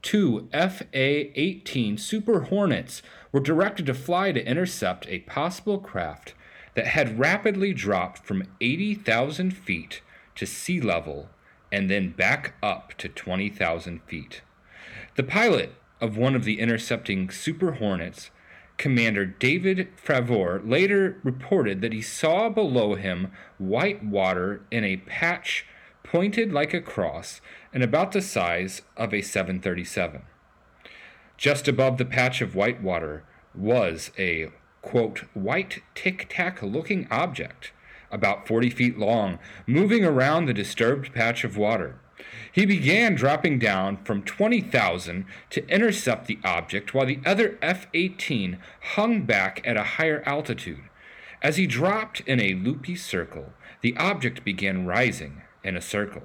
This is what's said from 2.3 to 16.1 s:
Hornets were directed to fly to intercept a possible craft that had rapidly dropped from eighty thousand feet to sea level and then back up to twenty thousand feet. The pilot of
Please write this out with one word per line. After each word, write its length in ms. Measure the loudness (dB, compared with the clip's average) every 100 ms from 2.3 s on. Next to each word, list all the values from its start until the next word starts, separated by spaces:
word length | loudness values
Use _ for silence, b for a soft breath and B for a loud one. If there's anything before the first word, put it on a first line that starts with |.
| 0
Hornets 600 | 2 0 2 0 -4 -16 B B B
were 80 | 0
directed 460 | 2 2 2 0 -4
to 80 |
fly 380 | -4 0 2 2
to 140 | 0 0
intercept 640 | 0 0 0 -2 -2 -8
a 120 | -10
possible 580 | -6 -2 -2 -4 -4 -4
craft 560 | -4 -6 -6 -8 -20 -20 B B B
that 140 | -4 0
had 300 | 2 2 2
rapidly 540 | 2 2 0 0 0
dropped 460 | 0 0 0 0 -8
from 280 | -4 -4 -4 -2
eighty 340 | 0 0 -2
thousand 580 | -2 0 2 0 0 -2
feet 500 | -4 -6 -6 -6 -16 B B B
to 100 | -8
sea 340 | -8 -6 -4 -2
level 520 | 0 0 -2 -10 -12 _ b b _
and 180 | -2 0
then 200 | 0 -2
back 440 | 0 0 0 -4 -4
up 320 | -4 -4 -10 -12
to 120 | -12
twenty 400 | -10 -4 -2 -2
thousand 520 | 0 0 0 -6 -12
feet. 380 | -10 -12 -12 -18 _ _ B B B B B -4
The 80 |
pilot 480 | 0 4 4 4 0 -8 _ _
of 160 | -4